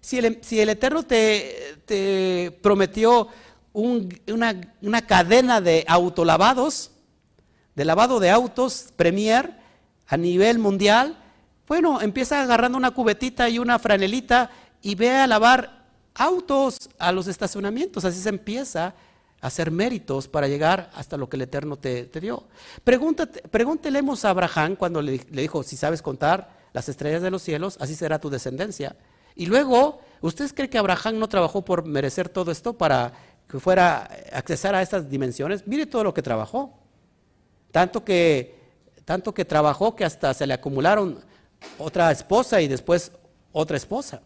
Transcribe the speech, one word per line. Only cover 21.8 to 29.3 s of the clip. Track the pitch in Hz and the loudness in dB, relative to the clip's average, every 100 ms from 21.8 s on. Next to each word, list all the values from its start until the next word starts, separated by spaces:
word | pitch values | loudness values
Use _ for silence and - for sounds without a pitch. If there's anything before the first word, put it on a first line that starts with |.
| 135 123 | -6 -6
te | 123 160 | -8 -10
dio. | 190 240 _ _ - - | -8 -10 _ _ -20 -4
Pregúntate, | - 254 302 320 320 - | 2 2 2 -2 -4 -8
pregúntelemos | - 220 240 311 302 277 277 262 | -4 -2 0 -2 -2 -2 -2 -2
a | 214 | 0
Abraham | 185 175 - 156 190 | 0 0 0 -2 -2
cuando | 180 170 | -4 -2
le, | 147 131 - | -4 -6 -6
le | 143 | -6
dijo, | 156 156 | -4 -4
"Si | 135 135 | -8 -6
sabes | 147 165 | -4 -4
contar | 160 135 143 190 - _ _ | -6 -2 0 0 -2 _ _
las | 123 120 | -10 -10
estrellas | 131 147 160 | -8 -4 -4
de | 185 | -4
los | 185 | -6
cielos, | - 151 190 - | -6 -6 -6 -8
así | 135 156 | -10 -6
será | 160 156 | -4 -4
tu | 151 | -4
descendencia". | 135 131 131 202 - 135 - _ _ _ | -8 -8 -8 -8 -8 -10 -12 _ _ _